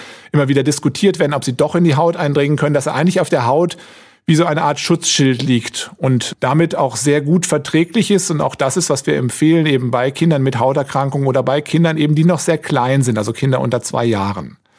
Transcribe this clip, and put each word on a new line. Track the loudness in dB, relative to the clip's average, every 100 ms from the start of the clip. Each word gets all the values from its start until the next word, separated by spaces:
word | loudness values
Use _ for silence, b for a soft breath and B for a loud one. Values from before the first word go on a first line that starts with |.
| B B B
immer | -2 2
wieder | 2
diskutiert | 2 0 -4 0 0 2
werden, | 0
ob | 0
sie | -4
doch | -2 0 2
in |
die | 2
Haut | 4 2 0
eindringen | 0 0 0 0
können, | 2
dass | 0 0
er |
eigentlich | 0 2 2
auf | 0
der | 0 2
Haut | 2 0 -4 B B B B
wie | 0
so | 2
eine | 2 0
Art | -2 -2
Schutzschild | -2 -2 0 2 2 2
liegt | 0 0 -2 -10 -12 -4
und | 0 0 -2 -4
damit | 0 2 0
auch | 0 -2 0
sehr | 0 0
gut | 2 0 0
verträglich | -2 0 0 0 0 2
ist. | 0 0
Und | -2
auch | -4 -2
das | -2 -2
ist, | -2
was | -2 0
wir | -2
empfehlen, | -2 0 2 4 2
eben | 0 0
bei | -2 -2
Kindern | 0 0 2
mit | 0 0
Hauterkrankungen | 0 0 -2 -4 -2 -2 0
oder | 0
bei | 0 -2
Kindern | -2 0 0 0
eben, | 0 2
die |
noch | 2 2
sehr | -2 -2
klein | -2 -2 2 2
sind, | 0 -2
also | -4
Kinder | -2 -2 0
unter | -2 -4
zwei | -4 -2 -2
Jahren. | 0 -2 -6 -10 -18 b